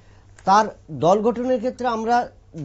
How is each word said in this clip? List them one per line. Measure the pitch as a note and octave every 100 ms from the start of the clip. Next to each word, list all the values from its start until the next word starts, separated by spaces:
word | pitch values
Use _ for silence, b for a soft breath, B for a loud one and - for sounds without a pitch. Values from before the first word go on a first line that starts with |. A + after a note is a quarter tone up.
| b b b -
তার | - G3+ G#3+ - -
দল | C#3+ D#3 G#3
গঠনের | G#3+ A#3 B3 B3+
ক্ষেত্রে | B3 B3+ B3
আমরা | A3 A3+ A#3+ - - - E3